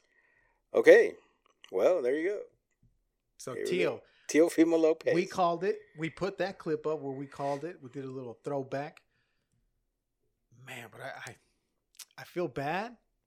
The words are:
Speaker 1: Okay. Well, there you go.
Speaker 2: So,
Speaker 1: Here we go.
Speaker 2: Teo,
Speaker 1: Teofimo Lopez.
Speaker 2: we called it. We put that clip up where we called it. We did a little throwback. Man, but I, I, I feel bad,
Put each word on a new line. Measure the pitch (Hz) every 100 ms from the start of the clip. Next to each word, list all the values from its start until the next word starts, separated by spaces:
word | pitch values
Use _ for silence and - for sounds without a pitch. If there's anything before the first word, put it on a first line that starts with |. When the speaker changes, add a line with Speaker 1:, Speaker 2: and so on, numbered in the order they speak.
| _ _ _ _ _ _ _
Speaker 1:
Okay. | 107 123 214 135 - _ _ _ _ -
Well, | 92 131 180
there | 123 147
you | 175
go. | 208 - _ _ _ _ _ _ _ _ _
Speaker 2:
So, | - 123
Speaker 1:
Here | -
we | 180
go. | 165 113 - _ -
Speaker 2:
Teo, | 147 170
Speaker 1:
Teofimo | - 165 165
Lopez. | 160 160 127
Speaker 2:
we | 170 190
called | - 175 170
it. | 190 - - 151
We | 160
put | - 190 196
that | 185 190
clip | 170 151 151
up | 156
where | 139
we | 131 139
called | - 143 143
it. | 156 180
We | 131
did | 143 131
a |
little | 131 123 110
throwback. | 143 143 131 135 151 - _ _ _ _ _ _ _ _ _ _ _ _ _ _ _ 120 131
Man, | 123 113
but | 120
I, | 131 - -
I, | 110 _ _ _ _ _ _ - -
I |
feel | 135 175 170
bad, | 147 139 180 233 240 _ _